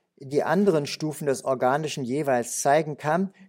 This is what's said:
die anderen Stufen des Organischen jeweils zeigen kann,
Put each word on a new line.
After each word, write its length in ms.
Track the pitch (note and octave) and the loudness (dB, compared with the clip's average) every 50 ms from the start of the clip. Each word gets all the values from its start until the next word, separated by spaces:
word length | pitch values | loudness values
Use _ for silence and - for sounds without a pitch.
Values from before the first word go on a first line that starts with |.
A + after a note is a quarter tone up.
| _ _ _ | _ _ _
die 260 | _ C#3 C3 C#3+ D3 | _ -10 -2 0 0
anderen 440 | - B2 E3 G3 G#3 G3 D#3+ D3+ C#3+ | 2 2 2 4 4 4 4 2 0
Stufen 400 | - - - D#3 D#3 C#3+ - D#3+ | -2 -6 -6 -6 -6 -6 -4 -2
des 180 | C#3+ B2+ A#2+ - | -2 -2 -2 -2
Organischen 600 | C3 C3+ A#2+ B2+ B2+ C3+ D#3 D#3 C#3 - D3+ C3 | -4 -2 0 2 2 2 0 -2 -4 -6 -6 -4
jeweils 560 | A2+ C3 D3+ D3+ C#3 C3 B2 A#2 - - - | -2 -2 -2 0 0 0 0 0 -2 -6 -2
zeigen 380 | - C#3 C#3+ D#3+ D#3 D3+ C#3+ - | 2 4 4 4 2 0 -6 -6
kann, 360 | - D3+ D#3+ F3+ G3 F#3+ - _ - | -2 0 0 0 0 -2 -6 _ -20